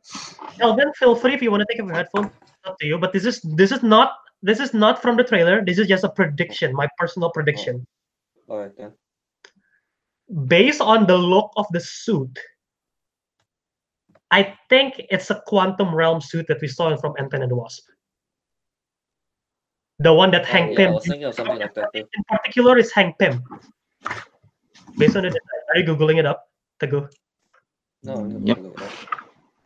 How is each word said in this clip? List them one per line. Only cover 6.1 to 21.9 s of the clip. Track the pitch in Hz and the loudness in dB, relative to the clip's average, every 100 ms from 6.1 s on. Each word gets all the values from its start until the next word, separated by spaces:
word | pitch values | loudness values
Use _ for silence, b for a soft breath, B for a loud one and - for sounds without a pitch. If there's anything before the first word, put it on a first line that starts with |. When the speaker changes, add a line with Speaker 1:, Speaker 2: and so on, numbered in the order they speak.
Speaker 1:
prediction, | 196 180 143 170 - 151 | 0 0 0 -6 -4 -4
my | 135 143 - | -2 -4 -4
personal | 170 185 170 | -6 -2 -4
prediction. | 170 147 147 - 123 123 _ _ _ _ _ - | -2 -2 -2 -4 -8 -12 _ _ _ _ _ -12
Speaker 2:
Oh. | |
All | 107 | -12
right, | 98 - | -12 -16
then. | 104 104 _ _ _ _ _ _ _ _ _ _ _ _ - 175 127 | -20 -20 _ _ _ _ _ _ _ _ _ _ _ _ -12 -8 2
Speaker 1:
Based | 170 254 294 | 4 4 2
on | 208 226 190 | 2 4 4
the | 180 | 4
look | 175 190 214 - | 4 2 0 -4
of | 202 | -4
the | 170 | -6
suit, | 165 - - 180 131 123 - _ _ _ _ _ _ _ _ _ _ _ _ _ _ _ _ _ - | -8 -10 -4 -4 -4 -12 -20 _ _ _ _ _ _ _ _ _ _ _ _ _ _ _ _ _ 0
I | 185 196 - - | 2 2 -4 2
think | 254 269 - - | 4 2 -4 -6
it's | 190 - | -4 -4
a | 202 - | -8 -2
Quantum | 202 185 190 190 | 0 0 0 -2
Realm | 160 165 165 | 2 2 0
suit | - 165 160 | -4 -6 -4
that | 147 | -4
we | 143 | -6
saw | - 165 151 | -4 -2 -2
from | 151 143 | -6 -8
Ant-Man | 135 139 | -8 -6
and | 127 | -4
the | 123 | -4
Wasp. | 113 - _ _ _ _ _ _ _ _ _ _ _ _ _ _ _ _ _ _ _ _ _ - | -8 -16 _ _ _ _ _ _ _ _ _ _ _ _ _ _ _ _ _ _ _ _ _ -2
The | 156 | 2
one | 160 190 | 4 4
that | 175 | 2
Speaker 2:
Oh, | - | 0
Speaker 1:
Hank | 185 170 | -2 0
Speaker 2:
yeah, | |
I | - 185 | 2 2
Speaker 1:
Pym | |
Speaker 2:
was | 175 170 | 2 -4
thinking | 143 | -6
of | 143 | -8
something | 117 117 113 | -8 -6 -6
like | 104 | -8
that, | 110 104 | -8 -8